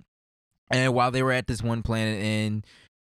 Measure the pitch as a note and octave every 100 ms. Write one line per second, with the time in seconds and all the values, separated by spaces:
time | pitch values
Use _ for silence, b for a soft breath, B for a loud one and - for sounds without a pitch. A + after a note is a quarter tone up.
0 | _ _ _ _ _ _ _ B2+ C3 B2
1 | B2 B2+ C3 B2+ - A2 A#2 A#2 A2 A2+
2 | A2 G#2+ G#2+ G#2+ G#2+ G#2+ b b b _